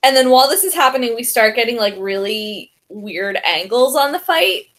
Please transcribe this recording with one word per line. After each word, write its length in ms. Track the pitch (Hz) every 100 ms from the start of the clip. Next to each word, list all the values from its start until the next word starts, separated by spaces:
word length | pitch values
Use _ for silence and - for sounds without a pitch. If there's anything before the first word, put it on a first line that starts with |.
And 140 | 269 262
then 140 | 254
while 180 | 254 269
this 160 | 370
is 100 | 381
happening, 400 | 339 294 262 247
we 80 | 226
start 320 | 247 - 214
getting, 220 | 214 226 240
like, 180 | 208 196
really 720 | 196 196 202 214 214 208 - _ _
weird 480 | 208 208 170 196 196
angles 500 | - 165 190 233 254 269
on 140 | 285
the 60 | 320
fight, 480 | 359 330 196 185 -